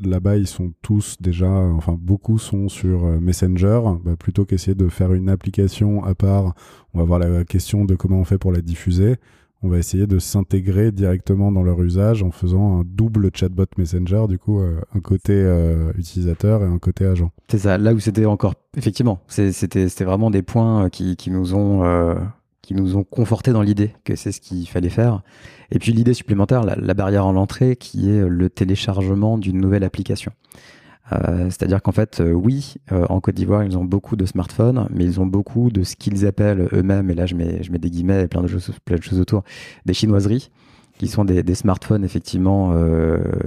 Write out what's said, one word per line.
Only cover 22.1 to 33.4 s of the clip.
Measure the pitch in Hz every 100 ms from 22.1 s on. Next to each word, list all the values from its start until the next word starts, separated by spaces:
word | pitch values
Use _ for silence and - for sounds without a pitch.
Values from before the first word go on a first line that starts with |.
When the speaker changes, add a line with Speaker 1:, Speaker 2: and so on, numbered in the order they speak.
| 87 98 - _ _
Speaker 2:
qui | -
nous | 95 92 98
ont | -
confortés | - 107 113 131
dans | 113
l'idée | 104 104 104 -
que | - 98
c'est | 101
ce | -
qu'il | - 92 87
fallait | 87 87
faire. | 110 120 101 - - - - -
Et | -
puis | -
l'idée | 113 120
supplémentaire, | 120 - 101 101 127 110
la, | -
la | 101
barrière | 98 98 101 95
à |
l'entrée, | 95 98 - 127 123
qui | - 101 98
est | 104 92
le | 87 90
téléchargement | - 95 98 - 98 95 98 107 113
d'une | 95 92
nouvelle | 95 98 95
application. | - 95 98 - - _ - - - - - -
Euh, | - 92 90 92
c'est-à-dire | - 90 95
qu'en | -
fait, | 107 107 -
euh, | 85
oui, | 85 107 135 - - -
euh, | 92 87
en | 92
Côte | -
d'Ivoire, | 92